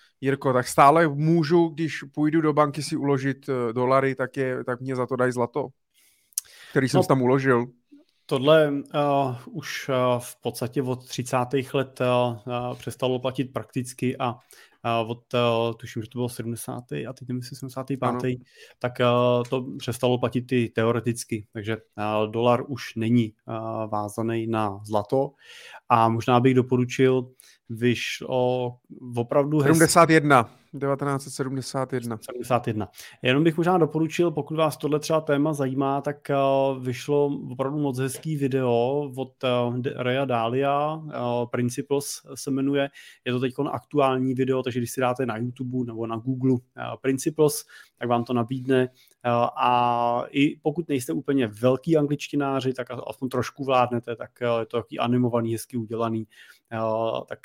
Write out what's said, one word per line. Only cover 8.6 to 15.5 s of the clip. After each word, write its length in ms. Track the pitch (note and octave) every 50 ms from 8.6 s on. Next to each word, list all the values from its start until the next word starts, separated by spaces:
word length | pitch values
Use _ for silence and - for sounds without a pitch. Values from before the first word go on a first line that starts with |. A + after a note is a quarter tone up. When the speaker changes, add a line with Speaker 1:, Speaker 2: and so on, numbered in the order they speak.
| D3+ D3 C#3+ C#3 C3+ - -
Speaker 2:
eh, 420 | D3+ D3 C#3+ C#3 C#3 C#3 C3 B2+ A#2+ -
už, 420 | - - E3 - - - - - -
eh, 40 | C3 B2+ B2+ B2+ B2 A#2+
v 180 | A#2+ - - _
podstatě 420 | - A#2 A2+ - C#3+ B2+ - D3
od 240 | C3 B2+ B2+ B2 - -
třicátých 680 | - - B2 - - B2+ B2 B2 - C#3 B2 - -
let, 260 | C#3 C3 C3+ - -
eh, 40 | C3
eh, 680 | B2 B2 B2 B2 B2 A#2 A2 - B2 B2 A#2+ B2 B2 B2
přestalo 440 | B2 - B2 A2+ - C3+ B2+ B2+ B2+
platit 260 | B2+ C3 B2+ - C3
prakticky 720 | B2 - A2+ G#2+ - - C3+ B2 B2 - - C3 B2 C3
a, 180 | - C3+ A#2+ A2+ - _ _ - - - _ _ _ -
eh, 200 | A#2 A#2 A#2 A2+
od, 280 | A2 A#2+ A#2+ _ _ -
eh, 400 | A#2+ A#2+ A#2